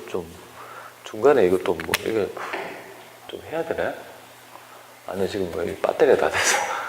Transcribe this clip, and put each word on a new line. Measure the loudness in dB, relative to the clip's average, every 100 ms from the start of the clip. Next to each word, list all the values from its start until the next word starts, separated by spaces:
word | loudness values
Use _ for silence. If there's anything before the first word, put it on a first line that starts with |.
| -4
좀 | -8 -8 -14 -20 -18 -16 -16 -18 -18
중간에 | -14 4 6 8 6
이거 | 4
또 | 2
뭐, | -2 -2 -2
이게 | 0 0 -2 -4 -8 -8 -8 -12 -16 -18 -20 -20 -14
좀 | -12 -6
해야 | -4
되네? | -4 -2 -2 -4 -12 -18 -20 -20 -20 -20 -20 -20 -20 -18 -10
아니, | -2 -2
지금 | 0 -2
뭐, | -2
이 | -4 -2
배터리가 | -2 4 6 6
다 | 6
돼서. | 2 2 2 0 -4